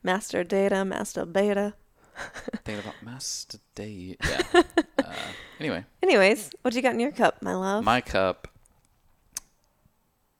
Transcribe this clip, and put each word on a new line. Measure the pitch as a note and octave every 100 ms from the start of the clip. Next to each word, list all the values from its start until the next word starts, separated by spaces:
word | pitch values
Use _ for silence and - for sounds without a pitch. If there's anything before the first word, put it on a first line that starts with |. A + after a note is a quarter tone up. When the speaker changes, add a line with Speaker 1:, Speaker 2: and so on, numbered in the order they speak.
Speaker 1:
master | F3+ F#3+ - -
data, | F3 G3 G3 F#3+
master | F#3+ - G#3 -
beta. | E3+ F#3+ G#3 G3+ G#3 - _ _ _ -
<laughs> | - - - -
Speaker 2:
Thinking | - G#2
about | G#2 -
master | A2+ B2+ - - - G#2+ _
data. | G#2+ G#2+ G2 F#2 - - - -
Yeah. | F4 -
Speaker 1:
<laughs> | E4+ - -
Speaker 2:
Uh, | - - - - - -
anyway. | D3+ E2+ - _
Speaker 1:
Anyways, | F#4 A3 F#3+ C4 - -
what | B3
you | A#3+
got | B3+
in | A#3
your | C4+
cup, | - G3 -
my | G3
love? | F#3 F#3+ G3+
Speaker 2:
My | G3 B2
cup, | - G2 F#2 - - - _ _ _ _ _ _ _ - - _ _ _ _ _ _ _ _